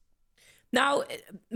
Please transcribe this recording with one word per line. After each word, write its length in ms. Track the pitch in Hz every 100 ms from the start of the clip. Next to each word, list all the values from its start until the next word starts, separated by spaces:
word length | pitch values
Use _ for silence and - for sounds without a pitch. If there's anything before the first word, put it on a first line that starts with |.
| _ _ _ _ _ _ -
Nou, 360 | 247 277 285 -
eh, 80 | - - 196 -